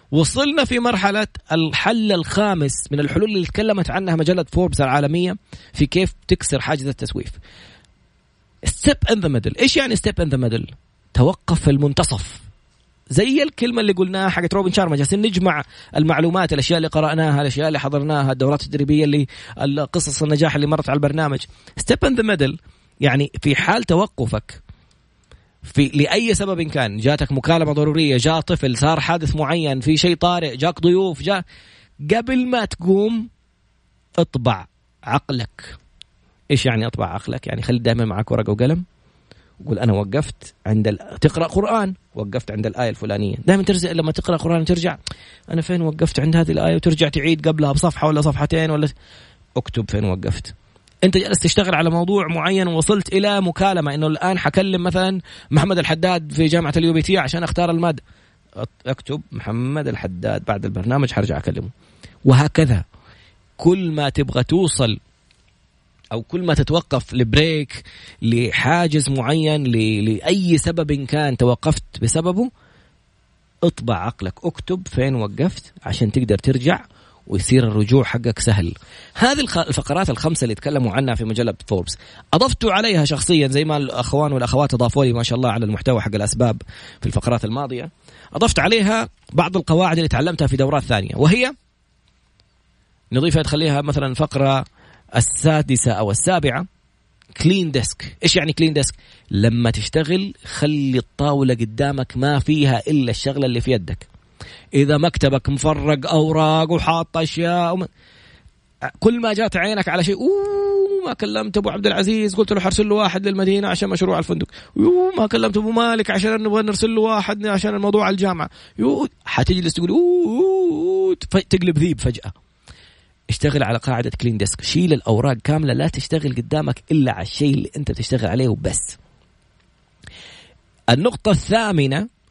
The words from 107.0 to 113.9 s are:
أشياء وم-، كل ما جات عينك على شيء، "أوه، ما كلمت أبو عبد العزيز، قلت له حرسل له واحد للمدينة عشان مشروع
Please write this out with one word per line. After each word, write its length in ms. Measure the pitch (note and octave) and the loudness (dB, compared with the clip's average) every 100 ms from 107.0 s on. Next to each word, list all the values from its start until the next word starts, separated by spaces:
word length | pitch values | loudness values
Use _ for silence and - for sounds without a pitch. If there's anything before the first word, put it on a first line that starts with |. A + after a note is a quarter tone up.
| E3 E3 | -2 -4
أشياء 560 | D#3+ E3 E3+ F3 E3+ | -4 -2 -2 0 0
وم-، 120 | F#3 F#3 _ - - - - - _ _ - - - | -2 -6 _ -20 -20 -20 -20 -20 _ _ -12 -12 0
كل 220 | G#3+ A#3+ | 2 2
ما 120 | A3+ | -2
جات 240 | G#3 A3 F#3 | 0 -2 -2
عينك 320 | G3 G#3 F3+ | -2 -2 -2
على 140 | F3 | 0
شيء، 120 | F3 F#3+ | 0 0
"أوه، 920 | C4 G4+ G4+ G4+ G4+ G4+ G4 G4 F#4 | 0 0 -2 -2 0 0 0 -2 -4
ما 60 | |
كلمت 440 | - G#3 G#3+ G#3+ G#3 | -6 -4 -4 -2 -2
أبو 120 | G3+ | -2
عبد 180 | G3+ G3+ | 0 0
العزيز، 480 | F#3 F#3+ A3 G#3 F#3+ | 0 0 0 0 0
قلت 180 | G#3 | 0
له 60 | G3+ | 0
حرسل 300 | F#3 F#3+ G#3 | 0 0 2
له 60 | G#3 | 2
واحد 320 | G3+ F#3+ G3 | 0 0 -2
للمدينة 400 | G3 F#3+ G3 G3+ | 0 2 0 0
عشان 220 | F3+ | -2
مشروع 300 | G3 | -2